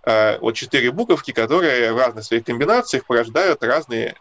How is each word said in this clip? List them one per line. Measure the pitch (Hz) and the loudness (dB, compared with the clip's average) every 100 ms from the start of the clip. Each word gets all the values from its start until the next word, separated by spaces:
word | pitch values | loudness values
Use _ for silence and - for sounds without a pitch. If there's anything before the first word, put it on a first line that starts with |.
Э, | - 110 107 - | 0 2 2 0
вот | 113 | -4
четыре | 113 131 139 123 | -4 -2 0 0
буковки, | 156 240 151 - | 0 0 0 -2
которые | 120 113 170 165 123 113 | -2 0 2 2 2 0
в | 117 | 2
разных | 123 110 | 0 -2
своих | - 117 120 | -4 -2 -2
комбинациях | 120 156 240 - 135 - | -2 0 0 0 -4 0
порождают | 120 113 135 190 - | 0 0 0 0 0
разные | 117 151 147 113 117 - | 0 -2 -2 -4 -6 -8